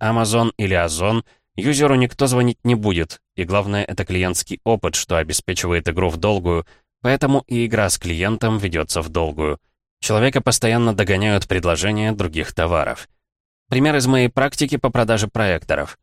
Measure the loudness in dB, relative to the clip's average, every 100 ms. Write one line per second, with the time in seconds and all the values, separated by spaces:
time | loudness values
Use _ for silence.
0 | 0 0 2 2 0 0 0 0 0 0
1 | 0 -2 -4 _ _ -4 -2 2 4 4
2 | 2 0 0 2 2 0 0 2 2 0
3 | -2 -8 _ -8 -2 -2 0 -4 -4 -6
4 | -4 -2 0 -2 -6 -4 0 0 0 -4
5 | -2 -2 0 -4 -4 -4 0 0 0 0
6 | 0 0 0 0 0 -2 -4 _ _ _
7 | -2 2 2 2 0 -2 0 0 0 -2
8 | -4 -2 -2 0 0 0 -2 -4 -2 -4
9 | -4 -2 -2 -2 -4 -4 _ _ _ _
10 | -2 0 2 0 0 0 2 2 2 2
11 | 0 2 2 0 0 0 0 0 0 0
12 | -2 -2 -4 -4 -4 -2 0 0 -2 -6
13 | -12 _ _ _ _ _ _ 0 2 2
14 | 2 4 2 2 0 0 -2 0 0 2
15 | 2 2 0 0 0 0 -2 -2 -4 -12